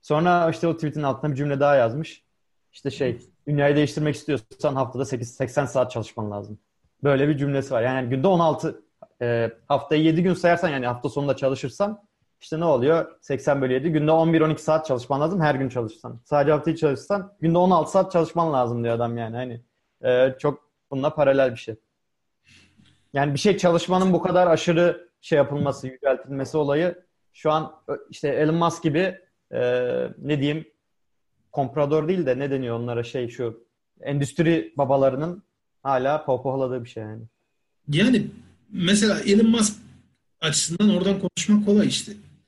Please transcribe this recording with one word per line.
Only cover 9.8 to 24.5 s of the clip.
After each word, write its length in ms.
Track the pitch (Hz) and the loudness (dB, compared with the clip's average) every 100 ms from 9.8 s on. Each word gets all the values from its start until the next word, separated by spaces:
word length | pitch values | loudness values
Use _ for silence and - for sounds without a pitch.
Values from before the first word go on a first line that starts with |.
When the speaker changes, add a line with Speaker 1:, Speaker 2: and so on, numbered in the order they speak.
| - 156 | 2 2
Speaker 1:
yedi 200 | 160 160 | 4 2
gün 100 | 185 | 0
sayarsan, 360 | 170 175 170 180 | 2 2 2 0
yani 160 | 139 123 | -2 -4
hafta 220 | 120 143 | -4 -6
sonunda 260 | 143 143 | -4 -2
çalışırsan 720 | 135 135 135 135 - 202 214 _ _ _ _ | 0 -2 -2 -8 -4 -4 -4 _ _ _ _
işte 180 | - 160 | -10 -2
ne 60 | |
oluyor? 460 | 170 131 131 165 - - | 2 2 4 2 0 -12
Seksen 400 | - 135 - 139 | -8 -4 0 0
bölü 120 | 135 | 0
yedi, 160 | 127 160 | 0 0
günde 200 | 156 151 | 0 2
on 220 | 160 165 | 4 4
bir, 80 | 165 | 4
on 80 | 156 | 2
iki 120 | 151 | 0
saat 220 | - 156 156 | 0 0 0
çalışman 340 | 127 - 139 | -4 -2 -2
lazım 200 | 156 190 | 0 2
her 140 | 151 | 0
gün 140 | 135 131 | 0 -2
çalışırsan. 520 | 123 110 - 120 117 | -4 -6 -10 -18 -18
Sadece 260 | _ 147 143 | _ 2 2
haftayı 240 | 151 156 | 2 0
çalışırsan 580 | 156 156 131 - 202 190 _ | -2 -2 -2 -4 -6 -6 _
günde 160 | 160 170 | 0 2
on 140 | 180 | 4
altı 200 | 175 151 | 2 2
saat 200 | 196 185 | 0 2
çalışman 420 | 175 160 170 165 | 0 0 0 0
lazım 300 | 139 120 120 | 0 0 -2
diyor 120 | 117 | -2
adam 220 | 117 117 117 | -2 -2 -4
yani. 180 | 113 | -8
Hani, 260 | 117 127 117 _ _ _ _ | -8 -10 -12 _ _ _ _
e, 320 | 127 123 135 131 | 0 4 2 2
çok 300 | 147 131 _ _ _ | -4 -4 _ _ _
bununla 240 | 135 143 | -4 -2
paralel 360 | 151 139 135 131 | 2 2 4 2
bir 60 | 120 | -2
şey. 160 | - 107 _ _ _ _ _ _ _ _ _ _ _ _ _ | -12 -14 _ _ _ _ _ _ _ _ _ _ _ _ _
Yani 200 | 139 147 | -2 0
bir 60 | 139 | 2
şey 180 | 208 185 | 0 4
çalışmanın 560 | 180 170 175 180 190 | 4 2 2 0 2
bu 80 | 175 | 2
kadar 260 | 185 180 | 2 2
aşırı 640 | 180 | 4